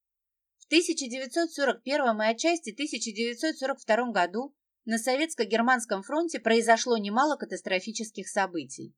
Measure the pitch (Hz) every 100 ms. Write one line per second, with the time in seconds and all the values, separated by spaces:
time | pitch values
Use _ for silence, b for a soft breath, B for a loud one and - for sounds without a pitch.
0 | _ _ _ _ _ _ _ 311 349 320
1 | 269 254 262 330 339 311 277 - - 294
2 | 262 214 220 226 320 339 240 196 294 254
3 | 226 202 233 233 320 311 262 262 - 220
4 | 247 196 175 190 277 - _ _ - 220
5 | 226 262 320 - 220 220 233 254 226 196
6 | 190 294 339 277 226 226 214 226 254 226
7 | 202 214 294 277 - 185 - 185 185 214
8 | 220 - 190 - 190 175 131 - -